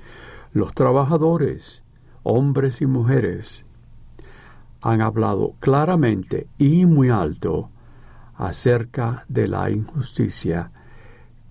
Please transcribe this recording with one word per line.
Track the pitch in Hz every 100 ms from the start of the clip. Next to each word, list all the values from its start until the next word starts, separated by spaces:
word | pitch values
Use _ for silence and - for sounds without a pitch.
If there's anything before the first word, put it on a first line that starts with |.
| - - - - -
Los | - 92
trabajadores, | - 127 135 139 165 160 165 123 64 - - - - - -
hombres | - 117 139 139 135 -
y | 135
mujeres, | 131 117 135 95 92 - - - - - - - - - - - - - -
han | 113 113
hablado | 110 110 107 101 101 -
claramente | 135 139 156 175 123 101 - - - -
y | 139 165 180
muy | 147 127
alto | 110 78 - 90 82 - - - - - - - -
acerca | 92 - 127 120 117 - 117 120 -
de | 117 104
la | 98 95
injusticia | 104 107 151 - - 107 - 90 82 - - - - - - - - -